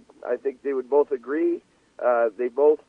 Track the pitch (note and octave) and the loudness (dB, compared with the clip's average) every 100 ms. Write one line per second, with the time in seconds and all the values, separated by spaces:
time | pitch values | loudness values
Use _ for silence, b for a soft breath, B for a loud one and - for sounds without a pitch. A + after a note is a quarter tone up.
0 | _ - - B2 C#3 B2+ C#3 C3+ B2 C#3+ | _ -14 -8 -6 -6 -8 -6 -6 0 0
1 | C#3+ C3 A#2+ D3+ E3+ E3+ _ _ _ - | 0 -2 -6 -4 -2 -4 _ _ _ -4
2 | B2 A#2 A#2 G2+ B2 A#2+ D3 D3+ | 0 2 0 -2 -6 2 2 2